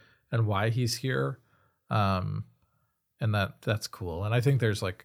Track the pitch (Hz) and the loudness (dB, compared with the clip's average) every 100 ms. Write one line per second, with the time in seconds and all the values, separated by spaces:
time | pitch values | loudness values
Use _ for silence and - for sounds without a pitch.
0 | - _ - 113 107 98 113 113 117 - | -20 _ -4 0 2 2 0 2 0 -2
1 | 131 131 139 135 _ _ _ _ - 113 | -2 0 -2 -4 _ _ _ _ -4 0
2 | 98 95 101 101 - _ _ _ _ _ | 2 0 -2 -6 -8 _ _ _ _ _
3 | _ - 113 104 95 - - 104 - - | _ -4 0 0 0 -4 -2 -2 -4 -8
4 | 90 82 104 120 127 135 117 98 95 - | -6 -4 0 2 4 4 2 0 -4 -6